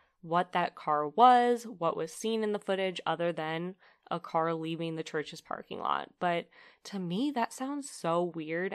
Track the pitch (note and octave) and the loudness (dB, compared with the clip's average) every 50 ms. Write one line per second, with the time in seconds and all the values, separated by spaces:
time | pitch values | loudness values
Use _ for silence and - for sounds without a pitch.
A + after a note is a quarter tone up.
0 | _ _ _ _ - D#3+ E3 F3 F3+ F3+ - F3+ F3 - - - - - D3+ D3 | _ _ _ _ -8 0 0 0 0 2 2 0 0 0 -2 -6 -2 0 2 2
1 | D3 D3 D3 G#3 A#3 B3+ B3 B3 A#3+ A#3+ A#3+ A#3 A#3 A3 B3 E3+ E3+ E3 - - | 2 0 4 8 10 10 10 10 8 6 2 0 -2 -10 -10 -2 -2 -2 0 0
2 | - F#3+ - - - A3 A3+ A3 A3 G#3 G#3 G3+ - - F#3+ F#3+ F#3+ F#3+ F3 - | -4 -6 -6 -6 -4 -2 0 0 0 0 -2 -2 -2 -2 -2 0 0 -2 -2 -4
3 | - D#3+ E3 D#3+ E3+ E3+ E3 D#3+ D#3 D#3 D#3+ E3 F3 F3+ G3 _ _ - - _ | -4 -4 -2 0 0 -2 -2 -2 -4 -4 -2 -4 -4 -6 -8 _ _ -20 -20 _
4 | _ - - E3+ - - - E3 D#3+ E3 E3 D#3+ D#3+ E3 E3 D#3 E3 E3 D#3+ D#3+ | _ -6 -6 -6 -6 -2 0 2 2 2 0 -2 -2 -4 -4 -4 -4 -4 -4 -6
5 | D#3+ - - D#3 D3 - E3+ - - - - - - - - - F2 - C#2+ C#2 | -6 -4 -4 -4 -4 -4 -10 -16 -10 -10 -10 -10 -10 -12 -10 -6 -2 -2 -2 -2
6 | - - _ - F3+ F3 E3+ E3+ - _ _ - - - - _ - - - G3 | -2 -6 _ -4 -2 0 0 0 -2 _ _ -20 -20 -20 -20 _ -18 -10 -8 -6
7 | F#3 E3+ F3 G3+ C4+ D4+ C#4+ A#3+ A3+ - - - B3+ C4+ C#4+ C#4+ C4+ - - - | -4 -4 -2 -2 -2 -2 0 -2 -4 -4 -4 -8 -8 -6 -6 -8 -8 -10 -12 -6
8 | - E3+ E3 F3 F3 F3 E3+ E3+ D#3 D#3 E3 E3+ F#3 G3 G3 | -2 0 2 2 0 0 -2 -6 -6 -4 -4 -4 -4 -4 -6